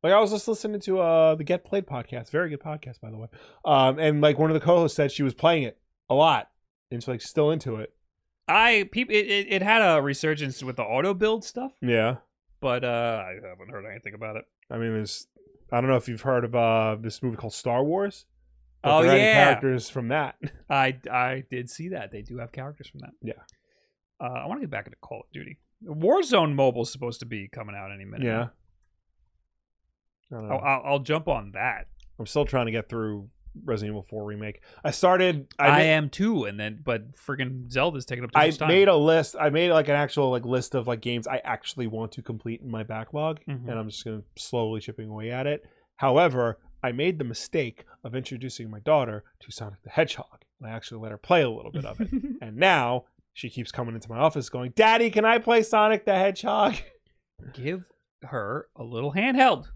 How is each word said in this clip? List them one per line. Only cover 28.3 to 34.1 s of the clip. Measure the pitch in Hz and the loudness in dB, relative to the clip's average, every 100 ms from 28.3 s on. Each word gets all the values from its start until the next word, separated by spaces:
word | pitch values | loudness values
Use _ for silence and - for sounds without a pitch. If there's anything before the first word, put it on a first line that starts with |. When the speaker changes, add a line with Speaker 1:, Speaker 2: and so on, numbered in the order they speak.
| 113 120 _ _ _ _ _ _ _ _ _ _ _ _ _ _ _ _ _ _ | -2 -4 _ _ _ _ _ _ _ _ _ _ _ _ _ _ _ _ _ _
Speaker 1:
I | 120 | -14
don't | 107 | -6
know. | 135 | -4
Speaker 2:
I'll, | |
I'll, | 139 135 135 | -2 -2 0
I'll | 143 | -2
jump | 135 151 156 | 0 -4 -2
on | 127 98 | -4 -4
that. | 95 123 107 - - - - | -6 -6 -6 -12 -18 -20 -14
Speaker 1:
I'm | 110 | -4
still | 147 143 | -2 0
trying | 135 117 | 0 -2
to | |
get | 113 - | -4 -6
through | 117 110 104 104 _ - - 147 | -6 -6 -6 -12 _ -20 -14 -6
Resident | 110 104 | -4 -4
Evil | 104 | -8
four | 95 | -10